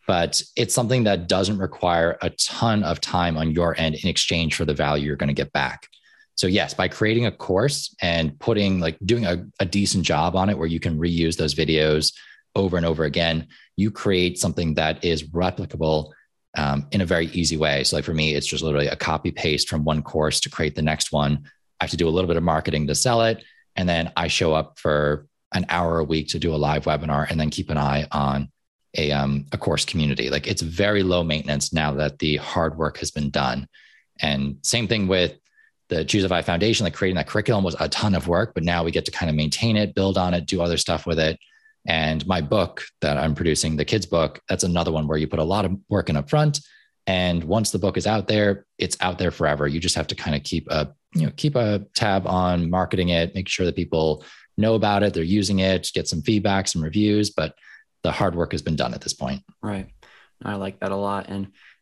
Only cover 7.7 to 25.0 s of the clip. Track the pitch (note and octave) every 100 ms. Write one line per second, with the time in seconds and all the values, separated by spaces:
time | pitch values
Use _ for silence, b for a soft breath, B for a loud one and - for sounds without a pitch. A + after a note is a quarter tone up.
7.7 | C#3+ - - F#2 E2+ D#2 - - G#2+ G2+
8.7 | F#2+ E2 D#2+ F#2+ A#2+ G#2 F2 G#2 - G2
9.7 | G2+ G2 G2 D#2+ D#2+ E2 F#2 G2 G2+ E2
10.7 | E2 - D#2 E2+ E2+ E2 E2 D#2+ D2+ D#2
11.7 | D#2 D#2 D2+ D2 B B B _ - G2
12.7 | F2+ E2+ D#2 D#2 D#2+ E2 D#2+ D#2+ B B
13.7 | - G#2 G2+ G#2 F#2 F2+ F2 F#2+ E2 E2+
14.7 | D2+ D#2 D2+ F2 D#2 D2+ E2 F2+ - E2+
15.7 | D2+ D#2 D#2 D2 B B _ _ - C#2+
16.7 | C#2+ C#2+ G2+ F2 F2 E2 F#2 D#2+ D#2 D2+
17.7 | C#2+ C2+ D#2+ C#2+ D#2+ D#2 D2 - D2 D#2+
18.7 | D2 C#2+ - - D#2 F2 - D#2+ D2 -
19.7 | D#2 D2+ D2+ D2 D#2+ D2+ - - - D#2
20.7 | D#2+ D#2 D#2 - D2+ C#2+ D2 B B _
21.7 | - F2 E2+ E2+ E2+ F2+ E2 E2+ D#2 -
22.7 | D#2 C#2+ D2+ C3 A#2 A2+ A2 B B _
23.7 | - F2+ E2+ E2 - E2 - F2 D#2 D2+
24.7 | - E2 D2+